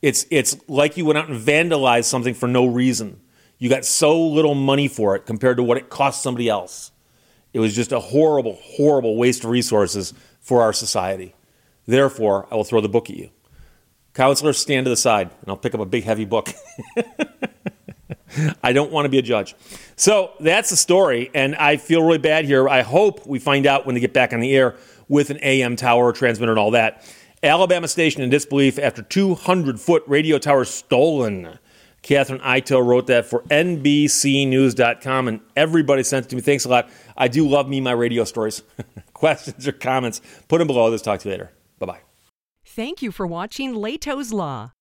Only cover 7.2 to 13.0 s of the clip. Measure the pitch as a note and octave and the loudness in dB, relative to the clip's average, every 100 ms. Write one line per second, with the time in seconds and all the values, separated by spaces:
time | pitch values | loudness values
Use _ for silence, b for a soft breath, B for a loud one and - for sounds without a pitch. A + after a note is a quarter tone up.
7.2 | _ _ _ A#2 A2 G#2+ A#2+ C3 G#2 C3 | _ _ _ -2 -2 -2 -4 -4 -2 2
8.2 | D#3 D3 A#2 F#2 - - D3 C#3+ A#2 A2 | 2 2 -2 -8 -16 0 2 2 0 0
9.2 | A#2+ B2 A2+ B2 A#2 G#2+ G2 G2+ F2+ b | 0 0 -2 -2 0 0 0 -2 -8 b
10.2 | b b - B2 A2+ G#2 A2 G#2+ F#2 F#2+ | b b 0 2 2 0 -4 -4 -4 -8
11.2 | F#2 _ _ _ _ _ - B2+ C#3 C3+ | -10 _ _ _ _ _ 0 2 2 0
12.2 | G#2+ G2 - A2 G#2+ A#2 G#2+ A2+ | 0 0 -2 -6 0 0 0 -2